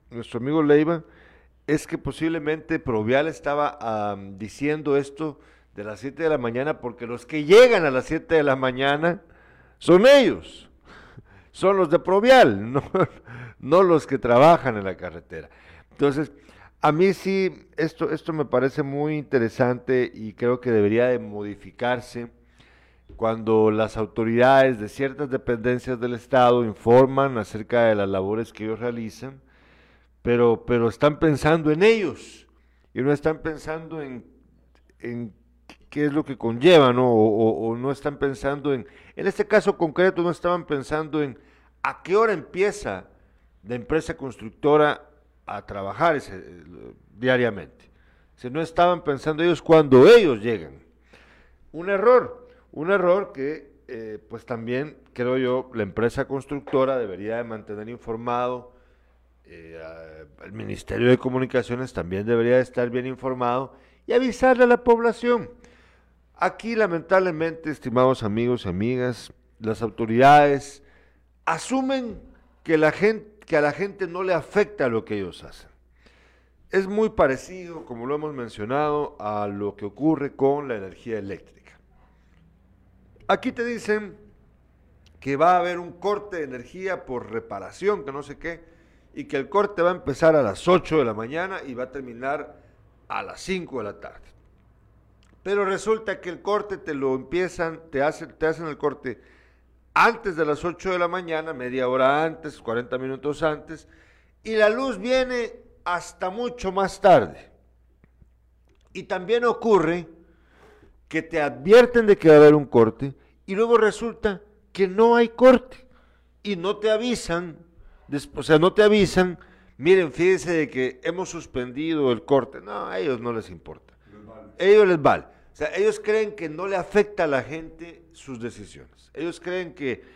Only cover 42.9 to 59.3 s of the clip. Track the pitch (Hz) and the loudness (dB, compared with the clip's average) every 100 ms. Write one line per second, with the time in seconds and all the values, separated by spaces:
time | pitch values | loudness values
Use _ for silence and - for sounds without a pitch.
42.9 | 95 - _ _ _ _ _ 101 123 107 | -10 -12 _ _ _ _ _ -12 -10 -4
43.9 | 156 151 160 135 110 110 - 147 151 151 | -4 -4 -10 -12 -14 -18 -2 2 4 4
44.9 | - - _ _ _ - 101 - 101 98 | 0 -10 _ _ _ -12 -12 -10 -10 -8
45.9 | 104 170 143 - 95 - 87 80 87 55 | -2 0 0 -6 -18 -18 -20 -20 -20 -20
46.9 | - _ 104 127 127 120 98 73 _ _ | -20 _ -4 0 2 0 -4 -14 _ _
47.9 | _ _ _ _ _ 123 147 160 175 175 | _ _ _ _ _ -10 -8 -4 2 2
48.9 | 175 151 135 156 151 170 156 - 160 147 | 2 -2 -4 -4 0 0 0 4 6 8
49.9 | 127 160 160 170 110 117 104 73 67 _ | 8 10 10 8 0 -4 -6 -8 -18 _
50.9 | _ _ _ _ _ _ _ _ 151 180 | _ _ _ _ _ _ _ _ -12 -4
51.9 | 196 220 247 131 - - _ _ - 165 | 0 4 4 2 -12 -20 _ _ -10 -2
52.9 | 202 180 190 190 135 135 156 - _ - | 0 2 2 0 -8 -8 -8 -14 _ -16
53.9 | 117 110 104 - 117 - 117 113 123 151 | -14 -12 -14 -16 -18 -10 -10 -6 -6 -6
54.9 | - _ - 123 131 127 127 127 113 98 | -12 _ -6 -2 -2 0 -2 -4 -6 -6
55.9 | 107 117 135 131 135 - 143 - 135 131 | -2 -2 -2 -6 -6 -8 -10 -2 0 0
56.9 | 131 104 90 104 117 117 110 107 104 107 | 0 -4 -8 -8 -8 -8 -12 -12 -14 -12
57.9 | 120 - 113 120 120 123 123 - _ _ | -14 -10 -8 -4 -4 -4 -6 -14 _ _
58.9 | _ _ _ _ | _ _ _ _